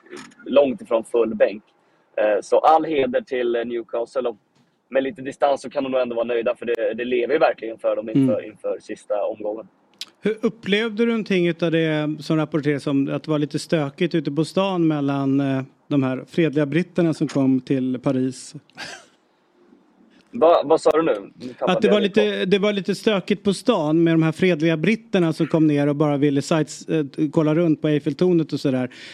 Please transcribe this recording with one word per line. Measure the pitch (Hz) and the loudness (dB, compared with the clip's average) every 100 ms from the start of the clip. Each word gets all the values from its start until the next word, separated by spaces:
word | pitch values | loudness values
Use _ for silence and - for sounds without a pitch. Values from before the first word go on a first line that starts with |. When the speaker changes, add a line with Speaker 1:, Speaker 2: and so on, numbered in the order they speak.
| - 73 - - - | -16 -18 -18 -16 -2
Speaker 1:
långt | 135 139 113 | 2 2 -2
ifrån | 110 113 | -4 -4
full | 110 117 113 107 | -2 0 0 0
bänk. | 98 104 - _ _ _ _ - | 0 -2 -16 _ _ _ _ -4
Eh, | 107 101 | 0 0
så | - - | 0 2
all | 147 160 156 | 4 4 2
heder | 147 131 127 | 0 0 -2
till, | 113 127 120 117 | -4 -2 -2 -2
eh, | 117 | -4
Newcastle, | 120 113 117 117 135 120 | -8 -6 -8 -6 -4 -4
och | 104 _ _ _ _ _ | -6 _ _ _ _ _
med | 131 | -6
lite | 135 123 | -6 -8
distans | 131 131 147 135 | -12 -2 0 0
så | 127 | -4
kan | 143 | -6
de | 135 | -2
nog | 127 | -2
ändå | 123 117 | -2 -2
vara | 117 | -2
nöjda, | 120 113 117 | -2 -2 -4
för | 117 | -4
det, | 117 107 | -2 -2
det | 113 123 | -4 -2
lever | 123 117 | -2 0
ju | 151 | 2
verkligen | 151 - 113 113 | 2 0 -8 -6
för | 113 107 | -4 -4
dem | 113 | -2
inför, | 139 131 104 | 0 0 0
Speaker 2:
Mm. | 107 | -6
Speaker 1:
inför | 107 101 95 | -8 -6 -6
sista | - 104 - 104 95 | -8 -14 -6 -4 -4
omgången. | 110 104 110 107 _ _ - - _ | -6 -8 -10 -12 _ _ -20 -20 _
Speaker 2:
Hur | 202 214 | -6 -2
upplevde | 233 - - 202 226 208 233 | -4 -4 -2 -2 -2 -2 0
du | |
någonting | 233 185 190 175 | 0 0 0 0
utav | 165 170 | 0 0
det | 165 160 151 151 151 | 0 0 0 -2 -4
som | 147 160 | -2 -2
rapporteras | 151 160 143 139 151 | 0 -2 -2 -2 0
om | 139 139 | 0 0
att | 147 | -4
det | 151 | -4
var | 151 | -2
lite | 147 156 | -2 -6
stökigt | - 165 139 - 180 170 | -2 -2 -2 -2 -2 -2
ute | 147 | -2
på | 147 151 | -2 -2
stan | 190 196 185 160 | 0 0 0 0
mellan, | 151 139 139 139 139 | 0 0 -2 0 0
eh, | 139 135 131 _ - | 0 -2 -6 _ -2
de | 143 | 0
här | 131 131 - | 0 -2 -4
fredliga | - 160 139 143 | 0 0 2 0
britterna | 147 180 - 170 | 0 -2 0 0
som | 147 156 | 0 -2
kom | 143 135 131 | 0 2 2
till | - 139 127 127 | 0 -2 -2 -2
Paris? | 143 131 131 127 - 147 - - - - - _ _ _ _ _ _ - _ _ _ _ _ | -2 0 -2 -6 -14 -20 -20 -18 -16 -16 -20 _ _ _ _ _ _ -20 _ _ _ _ _
Speaker 1:
Va-, | 117 160 165 139 | 2 4 6 4
vad | 160 | 2
sa | 160 | 4
du | 151 | 2
nu? | 165 107 92 - | 2 0 -6 -16
Nu | 123 | -16
tappade | 123 139 | -4 0
Speaker 2:
Att | 185 | 2
det | 202 | 4
Speaker 1:
jag | |
Speaker 2:
var | 208 | 4
Speaker 1:
lite. | 202 208 208 | 2 2 0
Speaker 2:
lite, | 196 196 | 0 0
det | 196 | 2
var | 208 | 2
lite | 202 185 185 | 0 -4 -2
stökigt | - 202 - 202 | 0 0 0 -2
på | 202 | -2
stan | 185 - 214 151 160 | 0 2 2 2 4
med | 165 | 4
de | 165 | 4
här | 160 | 2
fredliga | 156 185 160 165 160 | 2 2 2 2 2
britterna | 165 226 - 196 165 | 0 0 0 0 2
som | 147 165 | 0 0
kom | 165 156 | 2 4
ner | 143 143 | 4 2
och | 143 | 2
bara | 151 143 | 0 2
ville | 147 143 | 2 2
sights-, | - 165 147 - - | 0 0 0 -6 -4
eh, | 160 139 - 151 | -4 -2 -4 -2
kolla | 165 151 156 | 0 2 2
runt | 175 151 | 2 2
på | 156 | 0
Eiffeltornet | 151 156 135 180 170 156 | 0 -2 0 2 2 0
och | 147 | -2
sådär. | 143 127 127 - - | -2 -2 -2 -8 -20